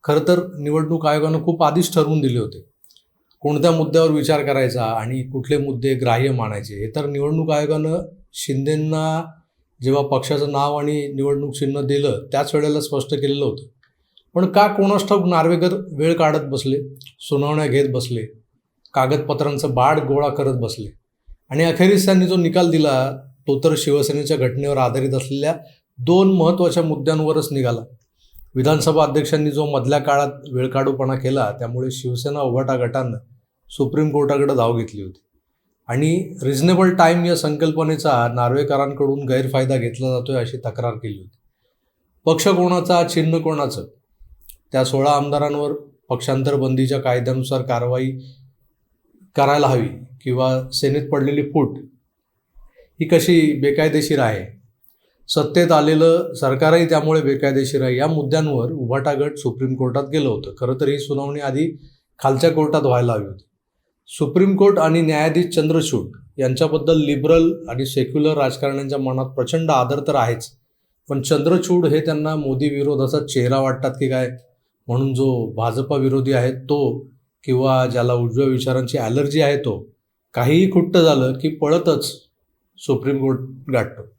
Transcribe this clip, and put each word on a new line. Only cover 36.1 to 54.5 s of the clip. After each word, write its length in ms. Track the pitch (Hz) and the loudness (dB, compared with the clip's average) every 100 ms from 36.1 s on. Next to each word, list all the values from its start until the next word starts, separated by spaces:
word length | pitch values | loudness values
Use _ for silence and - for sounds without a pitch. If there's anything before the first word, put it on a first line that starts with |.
| 175 190 - | 0 -4 -6
रिझनेबल 500 | 131 135 165 180 185 180 | -4 2 2 4 4 6
टाइम 280 | 165 175 175 | 4 4 2
या 100 | 170 | 0
संकल्पनेचा 920 | 151 151 160 156 156 156 156 127 117 | 0 0 0 0 -2 0 0 2 0
नार्वेकरांकडून 880 | 120 123 131 143 139 139 139 139 139 131 | 0 0 0 0 0 -2 -2 -2 -2 0
गैरफायदा 500 | 127 131 131 131 135 | -2 0 0 0 0
घेतला 320 | 117 117 131 | -2 -4 -4
जातोय 260 | 127 120 131 | -4 -2 -4
अशी 220 | 120 127 | -4 -6
तक्रार 380 | 117 107 120 113 | -10 -6 -6 -6
केली 220 | 117 104 | -10 -12
होती. 200 | 95 _ _ _ _ _ _ _ _ _ - | -16 _ _ _ _ _ _ _ _ _ 0
पक्ष 220 | 160 202 | 2 2
कोणाचा, 540 | 180 180 180 175 175 | 2 2 0 2 2
चिन्ह 360 | 170 170 156 165 | 2 0 0 0
कोणाचं, 460 | 160 151 139 - - _ _ _ - - - - _ | 0 -2 -4 -6 -14 _ _ _ -20 -20 -20 -20 _
त्या 120 | 135 131 | -2 0
सोळा 260 | 135 139 | 2 2
आमदारांवर 640 | 143 143 147 147 143 147 147 - _ _ | 2 2 -2 -2 -2 -4 -6 -12 _ _
पक्षांतर 460 | 123 - 135 135 139 | -6 -2 -2 0 0
बंदीच्या 440 | 131 131 131 139 | 0 0 0 0
कायद्यानुसार 600 | 135 123 123 127 131 135 | 0 0 0 -4 -2 -4
कारवाई 500 | 127 120 120 127 131 131 - - - _ _ _ _ _ _ _ _ - | -2 -2 -2 -2 -4 -6 -14 -20 -20 _ _ _ _ _ _ _ _ 0
करायला 320 | 139 143 143 | 2 4 2
हवी 200 | 127 104 - - - | 2 -2 -8 -18 -12
किंवा 260 | 131 123 131 131 131 | -6 0 0 0 -4
सेनेत 360 | - 139 143 143 | -2 0 -2 -2
पडलेली 320 | 147 135 147 | -2 0 0
फूट 340 | 143 160 135 - - _ _ _ _ _ _ - - _ - _ | 0 0 0 -4 -16 _ _ _ _ _ _ -20 -20 _ -20 _
ही 80 | 160 | 2
कशी 340 | 165 165 170 151 143 | 2 6 4 4 2
बेकायदेशीर 580 | 143 143 156 151 147 147 | 0 2 2 0 0 0
आहे, 260 | 120 104 95 | 0 -2 -8